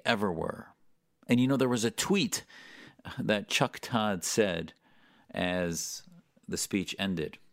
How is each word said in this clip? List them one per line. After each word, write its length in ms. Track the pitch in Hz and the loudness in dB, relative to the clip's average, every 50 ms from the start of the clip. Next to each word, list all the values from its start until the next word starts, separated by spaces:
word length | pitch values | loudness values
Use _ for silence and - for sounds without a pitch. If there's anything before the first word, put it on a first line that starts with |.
| - | 0
ever 260 | - 120 101 107 98 | 0 0 2 0 -2
were. 360 | 85 78 - - - - - - - _ _ _ _ _ _ _ _ _ _ - | -2 -2 -4 -6 -6 -8 -12 -18 -20 _ _ _ _ _ _ _ _ _ _ 2
And, 120 | 120 123 | 4 4
you 80 | 127 131 | 6 4
know, 100 | 139 127 | 4 4
there 100 | 135 127 | 4 2
was 160 | 123 117 107 | 2 2 0
a 80 | 117 | 0
tweet 540 | - - - - 196 202 143 98 - - - - - - - - - - - - - - _ - - - | 0 -2 0 2 2 2 2 2 -2 -4 -8 -12 -18 -20 -20 -20 -20 -20 -20 -20 -20 -18 _ -12 -8 -6
that 300 | 101 98 107 104 104 - | 0 0 0 0 0 -2
Chuck 300 | - - 135 120 - - | 0 0 0 0 0 -6
Todd 420 | - - 127 113 107 107 98 90 - | -8 -4 -2 0 0 0 -2 -2 -4
said 480 | - - 117 107 98 87 82 80 - - _ _ _ _ - _ _ _ _ _ _ - | -2 2 2 2 4 2 -2 -4 -8 -12 _ _ _ _ -20 _ _ _ _ _ _ -4
as 720 | - 92 90 90 90 87 85 85 82 - - - - - - - - - _ _ _ _ - | -2 -2 0 0 0 0 0 -2 -4 -6 -8 -10 -12 -16 -20 -20 -20 -20 _ _ _ _ -8
the 80 | 90 | -6
speech 400 | - - - - 101 90 - - - | -4 -4 -2 0 -2 -2 -2 -4 -2
ended. 400 | 98 98 92 82 76 - - - - - | -2 -2 0 -2 -4 -4 -8 -14 -20 -20